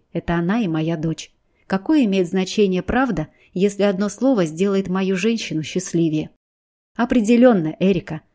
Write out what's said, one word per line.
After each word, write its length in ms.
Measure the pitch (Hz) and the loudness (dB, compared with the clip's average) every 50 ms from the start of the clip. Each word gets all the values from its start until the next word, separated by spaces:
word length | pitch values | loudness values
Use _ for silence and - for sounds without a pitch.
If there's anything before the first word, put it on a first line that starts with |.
| _ _ | _ _
это 240 | - 170 - - 170 | -10 -8 -4 -2 -2
она 260 | 170 170 175 202 240 | -2 0 0 -2 -2
и 60 | 233 | -2
моя 300 | 175 160 156 160 160 170 | -2 -2 -2 -2 -2 -4
дочь. 340 | 160 151 160 156 - - - _ _ _ _ _ _ _ | -4 -4 -4 -4 -6 -10 -18 _ _ _ _ _ _ _
Какое 360 | - 190 196 196 - 311 302 254 | -6 -6 -4 0 2 2 2 4
имеет 220 | 202 190 190 180 | 2 2 2 0
значение 540 | 165 185 190 190 185 - 220 208 190 185 180 | 0 0 -2 -2 0 0 0 2 2 2 -2
правда, 460 | 180 - - 247 269 247 196 160 151 - _ _ _ _ - | -2 -2 -2 0 0 0 -2 -4 -6 -8 _ _ _ _ -4
если 300 | 180 185 208 196 196 196 | -2 -2 0 0 0 0
одно 260 | 202 196 180 208 202 | 0 0 0 -2 -4
слово 360 | - - 233 269 269 208 175 | -4 0 0 2 2 2 0
сделает 420 | 156 156 160 190 202 196 196 190 180 | 0 0 -2 0 0 0 0 -2 -2
мою 260 | 180 190 196 185 190 | -2 -2 -2 -2 -2
женщину 480 | 180 185 226 233 220 - - 160 156 156 | 0 0 -2 -2 -2 -4 -6 -6 -6 -6
счастливее? 680 | - - 180 - - - 165 170 160 156 156 151 - _ _ _ _ _ _ _ _ _ _ _ _ _ | -4 -6 -6 -4 -2 0 0 0 0 0 -2 -4 -6 _ _ _ _ _ _ _ _ _ _ _ _ _
"Определённо, 800 | - 233 240 - 247 208 202 240 233 247 254 233 185 156 156 156 - | -2 0 2 2 2 4 4 6 6 6 6 6 4 0 -2 -2 0
Эрика. 420 | 180 190 196 170 - - 160 156 - _ | 0 0 0 0 -4 -8 -12 -14 -14 _